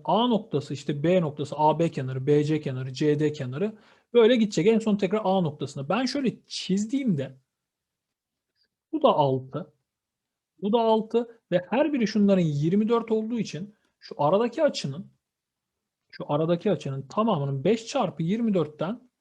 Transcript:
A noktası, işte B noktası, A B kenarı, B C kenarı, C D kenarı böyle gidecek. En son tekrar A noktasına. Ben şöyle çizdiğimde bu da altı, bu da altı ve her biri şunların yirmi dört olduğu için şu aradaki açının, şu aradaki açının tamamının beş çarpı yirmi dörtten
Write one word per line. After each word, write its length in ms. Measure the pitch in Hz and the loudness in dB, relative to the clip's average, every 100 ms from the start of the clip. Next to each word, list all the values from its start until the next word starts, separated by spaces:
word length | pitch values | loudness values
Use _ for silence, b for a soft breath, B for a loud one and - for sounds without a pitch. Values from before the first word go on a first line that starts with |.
A 220 | - 196 247 | 0 2 2
noktası, 480 | 220 - 143 - | 0 -2 -6 -6
işte 280 | 139 - 143 | -10 -6 -2
B 180 | 160 185 | 2 2
noktası, 340 | 156 - 131 - | 0 -4 -8 2
A 200 | 151 151 | 2 2
B 120 | 170 | 0
kenarı, 360 | 151 131 131 135 | -2 -6 -4 2
B 180 | 147 | 2
C 160 | 147 156 | 2 -2
kenarı, 320 | 151 127 131 | -4 -8 -8
C 280 | 131 151 147 | -2 0 2
D 120 | 151 | 0
kenarı 460 | 147 127 139 214 214 B B B | -2 -8 -4 -6 -8 B B B
böyle 220 | 240 220 247 | 4 6 6
gidecek. 300 | 214 - 190 | 2 2 4
En 120 | 226 | 4
son 180 | 220 202 | 2 0
tekrar 240 | 190 214 | 0 0
A 160 | 190 190 | 0 0
noktasına. 480 | 160 - 135 143 139 | 0 -4 -8 -8 -4
Ben 160 | 202 | -2
şöyle 420 | 254 285 247 - - | -2 -2 -4 -4 -12
çizdiğimde 920 | - - 196 220 269 254 143 131 - _ _ _ _ _ _ _ _ _ _ _ _ _ _ - | -8 -2 -2 0 -2 0 -2 -4 -12 _ _ _ _ _ _ _ _ _ _ _ _ _ _ -8
bu 100 | 311 | 2
da 60 | 262 | 4
altı, 640 | 156 139 131 131 147 147 _ _ _ _ _ _ _ _ - | 4 2 0 -4 -12 -12 _ _ _ _ _ _ _ _ -8
bu 100 | 202 | 0
da 80 | 233 | 2
altı 600 | 226 220 220 233 240 - - | 4 2 2 -2 -2 -10 -2
ve 140 | 175 - | -2 0
her 220 | 247 302 | 0 2
biri 140 | 285 208 | 0 0
şunların 360 | 214 202 190 | 2 4 4
yirmi 460 | 160 143 160 202 220 | 2 0 2 2 2
dört 220 | 233 226 | 0 0
olduğu 280 | 220 220 233 | -2 -2 -4
için 360 | - 151 202 - _ _ | -6 -8 -12 -16 _ _
şu 160 | - - | -12 -2
aradaki 440 | 143 202 240 311 | 2 2 0 0
açının, 480 | 285 277 139 147 - _ _ _ _ _ _ _ _ _ _ | 0 0 -8 -8 -12 _ _ _ _ _ _ _ _ _ _
şu 220 | - - | -12 -2
aradaki 380 | 147 160 170 214 | 0 0 0 0
açının 320 | 170 143 135 | -2 -4 -8
tamamının 600 | 135 - 226 160 139 139 | -6 -2 0 0 -2 -2
beş 220 | 165 226 - | 0 0 -2
çarpı 360 | - 196 - | -2 -2 -2
yirmi 320 | 165 226 226 | -2 0 0
dörtten 560 | 185 151 - 160 247 _ _ | 0 -2 -4 -6 -6 _ _